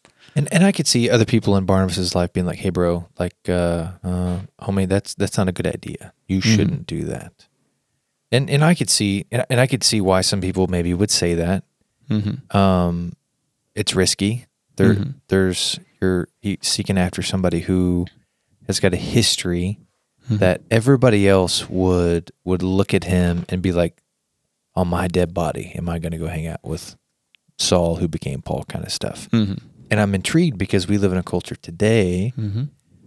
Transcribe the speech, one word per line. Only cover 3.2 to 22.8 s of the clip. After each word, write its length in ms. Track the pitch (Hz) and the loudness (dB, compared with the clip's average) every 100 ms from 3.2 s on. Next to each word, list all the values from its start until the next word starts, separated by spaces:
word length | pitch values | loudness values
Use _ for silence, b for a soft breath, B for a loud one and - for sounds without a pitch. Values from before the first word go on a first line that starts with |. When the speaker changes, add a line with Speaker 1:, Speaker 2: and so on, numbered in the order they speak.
| 90 _ - | -6 _ -4
Speaker 1:
uh, 440 | 90 87 85 85 90 | 0 0 -2 -6 -8
uh, 360 | 92 90 90 90 95 - | -6 -2 -2 -4 -8 -10
homie, 260 | - 98 92 | -4 -2 0
that's, 260 | 98 - | 0 -2
that's 240 | - 101 - | -6 -4 0
not 100 | 92 | -2
a 40 | |
good 140 | 87 85 | -2 -6
idea. 460 | - - - - _ - | -6 -10 -14 -16 _ -4
You 140 | 95 | 0
Speaker 2:
Mm-hmm. 140 | 110 107 | 2 2
Speaker 1:
shouldn't 300 | - - - | 2 -2 -8
do 180 | - | -8
that." 420 | - - - _ _ _ _ _ _ _ _ _ - | -6 -8 -12 _ _ _ _ _ _ _ _ _ -2
And, 180 | 120 139 | 0 2
and 120 | 139 | 2
I 100 | 156 | 4
could 160 | 175 120 | 4 2
see, 340 | - 104 98 - | 0 0 0 -2
and, 160 | 120 - | -4 0
and 120 | 123 | 2
I 60 | 131 | 2
could 160 | 123 | 2
see 160 | - 110 | 0 2
why 200 | 95 92 | 2 2
some 200 | 92 98 | 2 -2
people 260 | 92 92 92 | -2 0 0
maybe 260 | 90 85 | 0 0
would 180 | 90 107 | 0 0
say 240 | - 87 | 0 0
that. 300 | 85 85 95 - _ _ _ - | 0 0 -2 -4 _ _ _ -4
Speaker 2:
Mm-hmm. 460 | 107 104 - - 104 | -2 -2 -6 -2 2
Speaker 1:
Um, 560 | 98 90 87 87 85 - _ _ _ _ _ | 4 4 2 -2 -6 -10 _ _ _ _ _
it's 200 | - 104 | -6 -2
risky. 520 | 95 92 - 98 120 - _ _ - | 2 2 2 -2 -2 -10 _ _ 2
There, 180 | 110 | 4
Speaker 2:
Mm-hmm. 160 | 101 - - - | 4 -2 -8 -2
Speaker 1:
there's, 500 | 95 92 87 - - - - | 0 2 -2 -4 -6 -12 -4
you're 260 | 95 90 - _ | 0 0 -2 _
he-, 180 | 101 92 | -6 -4
seeking 380 | - - 101 95 | -4 -4 0 0
after 240 | 90 - | 0 -2
somebody 380 | - 98 90 85 | -4 0 0 0
who 460 | 85 92 90 87 87 _ _ _ _ _ - | 0 2 2 0 -4 _ _ _ _ _ -6
has 140 | 98 | 0
got 120 | 98 | 2
a 40 | - | 0
history 800 | - 113 107 - 90 87 90 104 _ _ _ _ - | 0 0 2 0 -2 -2 -2 -6 _ _ _ _ -4
Speaker 2:
Mm-hmm. 120 | 104 | 2
Speaker 1:
that 240 | 92 - - | 2 0 0
everybody 560 | 110 117 135 127 104 98 | 0 4 4 4 4 4
else 420 | 95 90 - - | 4 2 -2 -4
would, 600 | 92 92 90 87 85 - - | 0 2 2 2 0 -4 -12
would 180 | 90 92 | -4 -2
look 320 | 92 95 | 0 0